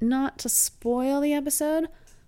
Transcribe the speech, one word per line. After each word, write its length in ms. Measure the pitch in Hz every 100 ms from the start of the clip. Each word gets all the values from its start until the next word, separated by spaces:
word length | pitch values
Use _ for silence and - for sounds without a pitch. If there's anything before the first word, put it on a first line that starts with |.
not 360 | 226 262 269 -
to 100 | 240
spoil 720 | - - - 233 240 262 277
the 100 | 294
episode, 540 | 294 285 - 302 320 320 - - -